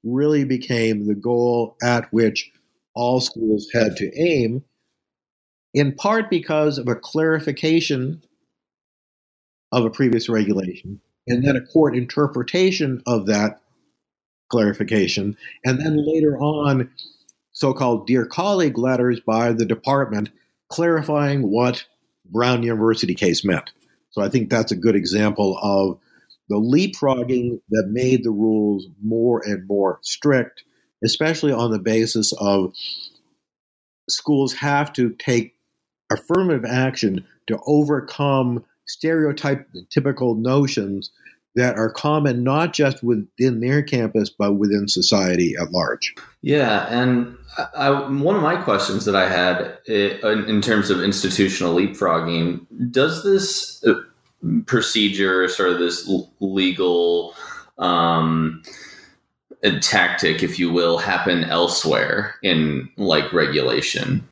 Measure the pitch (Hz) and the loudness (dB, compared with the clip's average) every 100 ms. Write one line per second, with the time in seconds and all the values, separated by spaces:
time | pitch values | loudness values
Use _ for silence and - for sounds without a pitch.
0 | 113 131 151 151 135 127 - 120 113 107 | -4 0 2 2 0 -2 -2 0 0 0
1 | 104 101 120 120 120 120 113 _ 120 120 | -2 -2 0 0 2 0 -2 _ 0 0
2 | - 117 110 - - _ _ _ _ 117 | 0 2 2 0 -10 _ _ _ _ -4
3 | 120 127 123 - 110 107 - 117 107 - | 0 0 -2 -4 0 0 0 0 0 -2
4 | 104 - 170 151 113 127 _ _ _ _ | -8 -2 0 2 0 -4 _ _ _ _
5 | _ _ _ _ _ _ _ 139 143 139 | _ _ _ _ _ _ _ 0 0 0
6 | 202 226 214 175 - 156 151 135 123 120 | 0 0 0 -2 0 0 0 0 -4 -4
7 | - 160 160 160 151 127 160 165 165 135 | -4 -2 0 0 -2 -4 0 2 2 -2
8 | 131 160 _ _ _ _ _ _ _ _ | -4 -8 _ _ _ _ _ _ _ _
9 | _ _ _ _ _ _ _ 123 113 110 | _ _ _ _ _ _ _ 0 0 2
10 | 131 117 117 110 104 95 92 - - 101 | 2 2 0 0 2 0 -2 -10 -14 -16
11 | _ _ - 120 139 131 127 160 147 123 | _ _ -4 0 2 0 2 4 4 2
12 | 123 - 143 131 120 175 190 185 143 127 | -4 -2 0 -2 -2 2 2 2 -2 -4
13 | - 117 98 104 107 - _ _ _ _ | -2 0 2 2 0 -4 _ _ _ _
14 | _ _ _ _ _ 120 104 101 101 107 | _ _ _ _ _ 2 2 0 -2 0
15 | 90 - 101 104 - - 127 131 156 151 | 0 -2 -4 -8 -16 -6 -2 0 0 0
16 | 147 160 151 139 147 151 147 131 120 - | 0 2 2 2 -2 0 0 0 -2 -10
17 | - _ - _ _ - 143 131 127 113 | -20 _ -20 _ _ -2 -2 0 0 0
18 | 107 127 117 - 190 196 156 117 127 127 | 2 0 0 -2 0 2 0 0 0 2
19 | 123 117 - 113 120 113 107 113 - 139 | 0 0 0 0 2 0 -2 -2 0 0
20 | 120 104 104 _ _ _ _ - 170 160 | 0 -4 -6 _ _ _ _ -2 0 0
21 | 151 147 143 139 110 110 123 123 - _ | 0 0 0 0 0 2 0 -2 -12 _
22 | _ _ _ 104 123 120 117 110 113 107 | _ _ _ 0 2 2 0 2 2 2
23 | - 90 95 80 101 82 - _ - _ | -2 0 2 2 0 -2 -4 _ -20 _
24 | _ - 98 127 107 117 110 92 110 101 | _ -4 0 0 0 0 0 0 2 2
25 | 87 101 107 98 98 92 104 98 98 - | 0 0 0 2 -2 0 0 2 0 -2
26 | _ _ _ _ - 104 113 147 196 - | _ _ _ _ -4 -2 2 2 2 -2
27 | - - 120 127 120 117 _ 110 98 113 | -2 0 0 -2 -2 -6 _ -2 0 0
28 | 127 127 117 104 110 107 104 101 - 98 | 2 2 2 0 2 2 2 0 -4 -8
29 | 107 110 120 117 104 98 95 101 95 - | -4 0 2 0 -2 -6 -2 0 0 -2
30 | - - 151 131 120 - _ _ _ _ | -8 -2 2 2 0 -10 _ _ _ _
31 | - 127 156 160 147 117 120 107 95 113 | -2 0 -2 0 0 0 0 -2 0 0
32 | 110 113 107 - 101 98 92 - - - | 2 0 -2 -2 0 2 0 -6 -14 -12
33 | - _ _ _ _ _ _ _ _ _ | -16 _ _ _ _ _ _ _ _ _
34 | - - - 139 135 - 143 143 143 - | -6 -4 0 2 2 -2 0 0 0 -2
35 | 120 - - 120 - _ _ _ _ _ | -2 -2 0 0 0 _ _ _ _ _
36 | _ 107 - 175 185 139 113 123 131 131 | _ -4 0 0 2 0 0 0 0 0
37 | 107 95 - _ - 110 - 147 147 143 | -2 -2 -8 _ -8 -6 2 2 4 0
38 | 147 - 143 135 127 120 - _ - - | -2 -4 0 2 0 -2 -8 _ -18 -6
39 | 160 165 151 147 143 139 - - - 147 | -2 2 0 0 -2 -2 -6 -20 -4 -2
40 | 139 127 127 110 117 135 139 123 98 98 | -2 -2 -2 0 2 2 2 -2 -4 -8
41 | - _ - _ _ 123 123 107 113 - | -10 _ -20 _ _ 0 0 0 -4 -2
42 | 147 151 147 123 123 143 170 - 139 127 | 0 2 2 0 0 0 0 0 0 0
43 | 120 113 - - 131 117 120 147 147 127 | 0 0 -2 0 0 2 0 0 2 0
44 | 110 110 104 - 101 101 104 104 98 90 | 0 0 -2 -2 0 2 2 0 0 0
45 | - 101 92 90 85 - 87 90 80 - | 2 2 2 2 0 -2 -4 -2 -2 -4
46 | - - - _ 143 147 123 104 - 120 | -8 -10 -20 _ 0 0 2 0 0 0
47 | 127 123 120 - - - - - 139 139 | 2 2 -2 -10 -12 -8 -8 -2 0 0
48 | 135 139 156 202 156 180 175 98 - 98 | 0 0 2 2 0 0 0 0 0 -2
49 | 98 98 92 92 90 90 - - - 104 | 0 2 2 2 0 0 -6 -10 -4 0
50 | 101 - 107 107 107 107 110 107 98 90 | 0 0 -2 0 0 0 2 0 2 0
51 | 98 98 92 - 95 95 87 85 98 - | 0 -2 -2 0 0 0 0 2 0 0
52 | 92 82 82 85 85 - - - 123 131 | 0 0 -2 -2 -2 -4 -12 -6 -2 2
53 | 156 165 202 196 196 - - - 117 - | 0 0 0 2 0 -6 -8 0 0 0
54 | - _ _ _ - 117 - 120 - 113 | -4 _ _ _ -2 -2 0 0 0 0
55 | 104 95 98 92 92 - 92 87 87 - | 0 2 0 2 0 0 0 0 -2 -4
56 | - 92 - _ 98 95 92 90 90 87 | -4 -4 -4 _ -4 0 0 0 0 2
57 | 85 87 85 - - - - - 92 87 | 2 0 -4 -14 -18 -18 -18 -4 -2 0
58 | 85 82 80 80 80 80 - - - - | 0 0 0 0 -2 -6 -18 -20 -20 -20
59 | - _ _ _ _ - 101 76 - 101 | -20 _ _ _ _ -2 -2 0 0 2
60 | 90 - 80 80 85 - 87 85 85 82 | 0 0 -2 0 -4 -2 0 2 2 0
61 | 101 87 95 87 82 85 87 - 80 58 | 0 -2 0 0 0 0 0 0 0 0
62 | - 101 104 - 98 82 78 69 65 - | 0 -2 -4 -4 0 2 0 -2 -8 -4
63 | 95 78 71 87 71 73 64 60 - - | 2 2 2 0 0 0 0 0 -2 -4
64 | - - - | -2 -4 -4